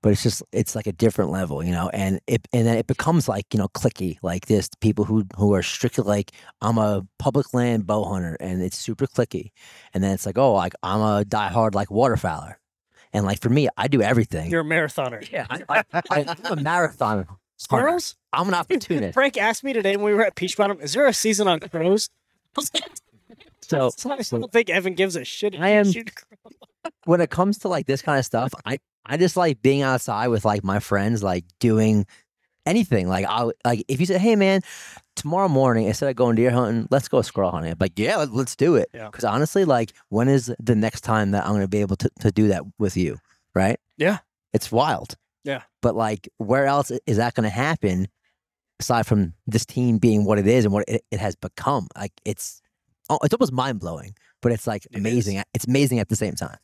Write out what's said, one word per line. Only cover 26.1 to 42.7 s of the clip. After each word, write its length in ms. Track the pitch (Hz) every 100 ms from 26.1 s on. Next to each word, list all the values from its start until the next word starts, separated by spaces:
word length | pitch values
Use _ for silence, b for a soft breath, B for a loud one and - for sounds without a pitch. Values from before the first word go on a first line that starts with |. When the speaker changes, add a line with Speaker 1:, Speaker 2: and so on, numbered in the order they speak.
Speaker 2:
girl. 800 | - _ _ - _ - _ 320 _ -
Speaker 1:
when 160 | 175
it 80 | 170
comes 300 | - 190 208
to, 80 | 190
like, 180 | 170 -
this 140 | 135
kind 180 | - 143
of 60 | 127
stuff, 280 | 117 131 - -
I, 140 | 135 _ _ -
I 120 | 147
just 180 | 180 -
like 240 | 175 135
being 200 | - 139
outside 460 | 135 127 - 107 123
with, 180 | 113 110
like, 180 | 104
my 160 | 95 101
friends, 420 | - 101 101 113
like, 220 | 98 90 87 _
doing 460 | 120 110 110 107 98 b b _ _ _ -
anything. 420 | 202 214 113 90
Like, 160 | 92 98
I, 220 | 110 120 - -
like, 180 | 117 -
if 120 | 135
you 60 | 180
said, 160 | 185
"Hey, 140 | 208 220
man, 240 | 196 190 180 B B B B -
tomorrow 340 | 147 170 196
morning, 360 | 135 131 113 104
instead 220 | - 143
of 60 | 123
going 200 | 123 113
deer 140 | 123
hunting, 360 | 120 120 117 -
let's 160 | 135 -
go 120 | 170
squirrel 300 | - - 95
hunting." 200 | 87 80
I'm 60 | 82
like, 180 | 95 87
"Yeah, 180 | 110 208
let, 140 | 151
let's 220 | 113 127 -
do 200 | 151 147
it." 140 | -
Speaker 2:
Yeah. 160 | 120 110
Speaker 1:
'Cause 120 | - 117
honestly, 400 | 110 151 196 185
like, 260 | 123 113 b b
when 180 | 104 123
is 240 | 139 117 120
the 160 | 113 113
next 260 | 110 -
time 300 | - 110 101
that 140 | 101 87
I'm 60 |
gonna 140 | 104 98
be 140 | 104
able 160 | 101 95
to, 120 | - -
to 100 | 110
do 160 | 101 107
that 140 | 92 101